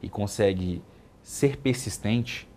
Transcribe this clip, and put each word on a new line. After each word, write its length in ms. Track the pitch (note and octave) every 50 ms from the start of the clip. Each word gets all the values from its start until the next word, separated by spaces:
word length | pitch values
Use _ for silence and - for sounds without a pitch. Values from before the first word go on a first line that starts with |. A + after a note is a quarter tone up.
| -
e 60 | F2
conseguem 720 | - - G2+ G2+ - - G#2+ G2 F#2+ F#2 F#2 F2+ F2 - - - - - - - - - -
ser 340 | - - - - C#3 C3+ -
persistente 920 | - C3 B2 B2 - A2 - - - G#2 A2 A#2+ A#2 A#2+ - - - - -